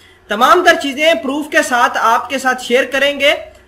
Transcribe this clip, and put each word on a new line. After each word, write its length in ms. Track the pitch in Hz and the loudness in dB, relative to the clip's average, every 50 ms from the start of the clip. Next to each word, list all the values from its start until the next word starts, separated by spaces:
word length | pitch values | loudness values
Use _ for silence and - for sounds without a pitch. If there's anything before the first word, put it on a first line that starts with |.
| _ _ _ _ _ - | _ _ _ _ _ -6
तमाम 360 | 208 208 247 294 339 359 - | -2 2 4 4 4 4 4
तर 100 | 349 330 | 4 2
चीजें 460 | 330 - 277 254 277 311 330 330 330 | 2 0 -6 -4 0 0 0 0 0
प्रूफ 260 | - 262 277 302 294 - | -2 -4 -6 -6 -4 -2
के 120 | - 311 294 | -2 -2 0
साथ 260 | - 254 240 254 269 | 0 0 0 0 0
आपके 500 | 262 269 - 226 233 254 - - 277 262 | 0 0 0 2 2 0 -2 -4 -6 -4
साथ 160 | 262 254 254 | -2 -2 -2
शेयर 300 | 247 - - 240 262 269 | -2 -2 0 0 0 0
करेंगे। 680 | 269 277 269 277 285 285 262 277 294 320 - - - - - _ | 0 -2 -2 -2 -2 0 0 0 0 0 -2 -6 -14 -20 -20 _